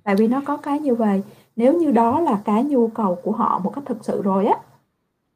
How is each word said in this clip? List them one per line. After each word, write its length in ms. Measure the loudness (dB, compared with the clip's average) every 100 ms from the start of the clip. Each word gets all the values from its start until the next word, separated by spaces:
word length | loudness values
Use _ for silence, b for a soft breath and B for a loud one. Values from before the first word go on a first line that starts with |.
Tại 120 | -2 2
vì 120 | 2
nó 140 | 0 -2
có 100 | -6
cái 240 | -4 -4
như 140 | 0
vậy, 280 | 0 0 0 -4 B B 0
nếu 220 | 2 4
như 140 | 2
đó 280 | 4 2 2
là 220 | 0 0
cái 200 | 0 0
nhu 240 | 2 2 0
cầu 300 | 0 -2 -2
của 100 | -4
họ 280 | -2 -2 -2
một 80 | -4
cách 100 | -6 -8
thực 180 | -8
sự 180 | -6 -4
rồi 240 | 0 0 0
á, 120 | 0 -4 _ _ _ _ _ _